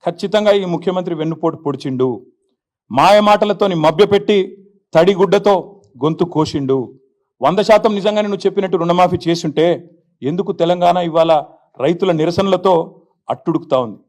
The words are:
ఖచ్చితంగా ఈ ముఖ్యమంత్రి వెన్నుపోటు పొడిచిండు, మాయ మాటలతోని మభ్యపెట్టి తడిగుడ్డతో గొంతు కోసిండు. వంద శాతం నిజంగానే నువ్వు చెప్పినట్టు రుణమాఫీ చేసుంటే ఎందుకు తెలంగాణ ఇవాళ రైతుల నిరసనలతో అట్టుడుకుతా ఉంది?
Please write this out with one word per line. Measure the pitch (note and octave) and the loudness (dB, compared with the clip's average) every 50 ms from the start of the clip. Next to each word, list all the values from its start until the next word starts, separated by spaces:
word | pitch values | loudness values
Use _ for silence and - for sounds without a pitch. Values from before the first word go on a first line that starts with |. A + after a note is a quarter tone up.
| _ | _
ఖచ్చితంగా | F3+ E3+ - - G3 F3 G#3+ G#3 G#3 | -6 -8 -6 -8 -2 -2 0 2 2
ఈ | G3+ G3+ F#3+ | 2 2 0
ముఖ్యమంత్రి | F3+ F3 D#3+ E3+ G3 F#3 F#3 F3+ F3+ E3+ | -2 -6 -4 -4 -4 -4 -4 -4 -6 -6
వెన్నుపోటు | D#3 D#3 D#3+ E3 D#3 - E3 D#3+ - | -6 -4 -6 -6 -2 -4 -4 -4 -4
పొడిచిండు, | - C#3+ C#3 C3+ - C#3 C3 B2 B2+ C3 A#2+ G2+ - _ _ _ _ _ _ _ _ _ _ _ _ _ | -6 -6 -6 -6 -6 -8 -4 -2 -2 -2 -2 -6 -12 _ _ _ _ _ _ _ _ _ _ _ _ _
మాయ | G2 C3 D3 F3+ G3+ G#3 | -2 2 4 6 6 6
మాటలతోని | G#3 G#3 G#3 G3+ G#3+ G#3 G#3 - G#3 G3 F#3 | 6 4 4 4 2 0 0 0 0 -2 0
మభ్యపెట్టి | E3 D3+ D#3 D#3+ D#3 G#3 F3+ G3+ G3+ G3+ G#3 G#3 G3+ F#3+ G3 - - - _ _ _ _ _ _ | 0 0 0 4 4 2 2 2 0 0 2 0 0 0 -2 -8 -20 -20 _ _ _ _ _ _
తడిగుడ్డతో | D#3+ E3 F3+ G3+ F3 F#3+ F#3+ F3 G3+ G3 G3+ G3+ F#3 D#3+ - - - _ _ _ B2+ B2+ | 2 2 2 2 2 2 2 2 2 2 2 0 0 -2 -8 -18 -20 _ _ _ -4 -4
గొంతు | D#3 E3 - F3+ E3+ - | -4 -2 -2 -4 -4 -2
కోసిండు. | D3+ D#3 - - D#3 C#3 C3 C3 C3+ A#2+ G#2 - _ _ _ _ _ _ _ _ _ | -2 -4 -2 -2 -6 -2 0 -2 -2 -2 -6 -12 _ _ _ _ _ _ _ _ _
వంద | A#2 C3+ E3+ G3+ G#3 - | -2 -2 0 0 2 4
శాతం | A3 G#3 G#3+ A3+ G#3 | 4 4 4 2 -2
నిజంగానే | G3+ F3+ G#3 G#3 G#3+ G#3 G#3 | 0 -2 -2 -2 -2 -2 -4
నువ్వు | G3+ F#3+ - | -4 -4 -4
చెప్పినట్టు | G3 F#3 G3 G3 F#3+ E3+ F3+ | -4 -2 -2 -4 -2 -2 -2
రుణమాఫీ | E3+ E3+ F3 F3 F3+ F3 F3+ F3 - | 0 0 2 2 2 2 0 -2 -2
చేసుంటే | D#3+ E3+ E3 - E3 C#3 - D#3+ F3 E3+ B2+ - - _ _ _ _ _ _ | -2 -4 -2 -2 -6 -2 0 0 0 0 -2 -6 -16 _ _ _ _ _ _
ఎందుకు | - C3 D#3+ E3+ - - G3 - | -8 -6 -4 -4 -4 -6 -2 -2
తెలంగాణ | E3+ E3+ F3+ F3+ F3 F3 F3 F3+ F3+ E3+ | 0 0 0 2 2 2 2 2 -2 -2
ఇవాళ | D#3 E3 D#3+ E3 D#3+ D3+ C#3+ - - _ _ _ _ _ | 0 0 2 4 2 0 0 -4 -16 _ _ _ _ _
రైతుల | B2 C#3+ F3 - - F#3+ | -2 -2 0 0 0 -2
నిరసనలతో | E3+ D#3 D#3 E3 F3 G3 G3 G3 F#3 F3+ - G3 F#3 E3 E3+ - - - _ _ _ _ _ - | 0 0 0 -2 0 -2 0 0 0 0 2 2 2 2 0 -4 -12 -20 _ _ _ _ _ -10
అట్టుడుకుతా | B2 - _ - D#3+ D#3+ - - C#3 B2+ B2 | -10 -8 _ -4 -4 -4 -4 -2 -2 -2 -2
ఉంది? | A2+ G2 - _ | -2 -8 -16 _